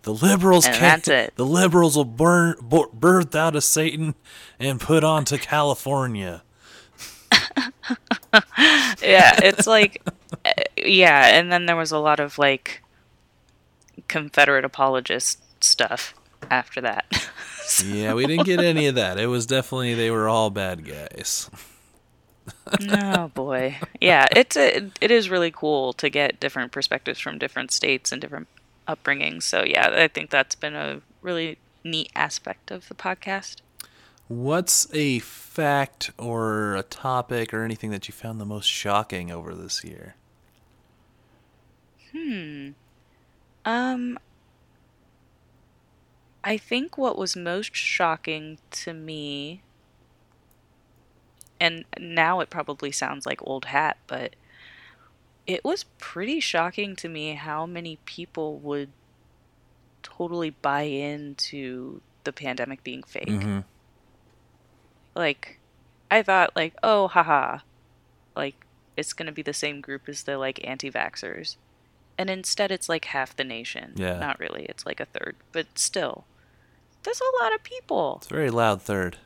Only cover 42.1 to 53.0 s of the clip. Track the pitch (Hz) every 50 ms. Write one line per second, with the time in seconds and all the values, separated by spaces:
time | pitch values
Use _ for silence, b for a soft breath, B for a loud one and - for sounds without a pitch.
42.1 | - 311 330 294 226 190 165 151 147 143 139 139 139 _ _ _ _ _ _ _
43.1 | _ _ _ _ _ _ _ _ _ _ _ 214 226 240 254 254 254 247 247 247
44.1 | 240 - _ _ _ _ _ _ _ _ _ _ _ _ _ _ _ _ _ _
45.1 | _ _ _ _ _ _ _ _ _ _ _ _ _ _ _ _ _ _ _ _
46.1 | _ _ _ _ _ _ - 202 214 208 - - 233 254 277 349 - - 269 240
47.1 | - - 190 175 - 185 175 170 175 196 220 - - - - - - - 180 165
48.1 | 160 - - 160 156 156 156 156 156 - _ _ - - - 175 165 160 156 156
49.1 | 156 151 147 147 143 143 143 151 170 190 _ _ _ _ _ _ _ _ _ _
50.1 | _ _ _ _ _ _ _ _ _ _ _ _ _ _ _ _ _ _ _ _
51.1 | _ _ _ _ _ _ - _ _ _ 175 165 165 165 - _ - - 175 170
52.1 | 165 170 160 165 185 185 156 _ - 175 147 - 143 - - 143 139 -